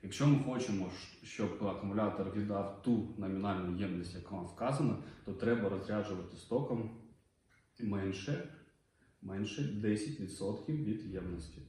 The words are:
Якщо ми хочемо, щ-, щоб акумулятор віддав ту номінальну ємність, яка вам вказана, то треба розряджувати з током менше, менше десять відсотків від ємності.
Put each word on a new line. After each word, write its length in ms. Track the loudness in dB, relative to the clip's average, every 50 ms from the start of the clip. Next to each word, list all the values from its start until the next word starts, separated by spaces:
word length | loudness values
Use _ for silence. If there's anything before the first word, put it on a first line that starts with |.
| -8
Якщо 240 | -6 0 6 8
ми 120 | 8 8 8 6
хочемо, 400 | 2 0 0 0 0 0 0 0
щ-, 400 | -2 -4 -8 -12 -14 -16 -16 -16
щоб 240 | -14 -2 0 0 0 0 0 0
акумулятор 640 | 0 0 0 -2 0 2 4 2 2 2 0 -2 0 0
віддав 460 | 0 0 0 0 0 0 -2 -4 -2
ту 260 | 2 4 4 4 2 0 -4
номінальну 640 | -4 -2 -2 0 0 2 2 0 0 0 0 0 0
ємність, 360 | 0 0 0 -2 -2 -4 -6
яка 200 | -10 -8 -6 -6
вам 100 | -6 -6
вказана, 500 | -8 -4 -2 0 2 4 4 4 4 4 2 -4 -10 -12 -12 -8
то 60 | -8
треба 380 | -6 0 4 4 4 4 4 2
розряджувати 680 | 2 0 0 0 0 0 0 0 -2 -4 -6 -8 -12
з 40 | -14
током 480 | -6 0 0 0 2 2 0 -2 -2 -4 -6 -10 -16 -18 -20 _ _ _ _ _ _ _ _ _ _ _ _ -4
менше, 680 | 0 2 2 2 2 0 -2 -2 0 -2 0 -2 -2 -6 -10 -16 -20 -20 _ _ _ _ _ _ _ _ _ _
менше 400 | -8 -6 -2 -2 -2 -2 0 -2
десять 580 | -2 0 0 0 2 2 2 2 2 -2 -4 -4
відсотків 640 | -6 -8 -6 -4 -2 -2 -2 -2 -2 -2 -2 0 0
від 300 | 0 -2 -2 -4 -6 -6
ємності. 480 | -4 -4 -4 -6 -6 -8 -10 -12 -14 -16